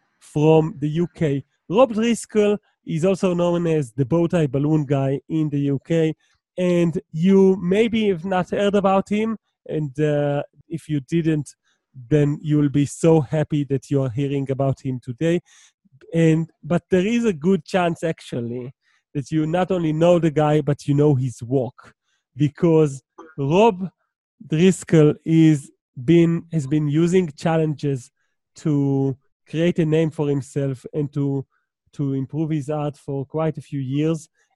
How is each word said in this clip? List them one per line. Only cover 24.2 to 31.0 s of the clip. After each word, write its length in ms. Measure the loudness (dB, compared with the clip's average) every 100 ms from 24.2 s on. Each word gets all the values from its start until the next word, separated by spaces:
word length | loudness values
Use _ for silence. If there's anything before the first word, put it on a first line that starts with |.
| _ -20 -4
Driscoll 680 | 2 4 2 2 4 4 2
is 480 | 0 4 6 4 -2 _ _ -6
been, 400 | 2 4 4 0 -4
has 160 | -6 -2
been 180 | -2 0
using 420 | 0 2 2 0 -4
challenges 760 | -2 0 -2 -4 -4 -6 -8 _ _ _ _ -8
to 600 | -2 0 0 0 -2 -4 _ _ _
create 320 | -2 0 0
a 60 | 0
name 260 | 0 0
for 160 | -2 -2
himself 580 | -2 -4 -6 -6 -6 -8
and 180 | -6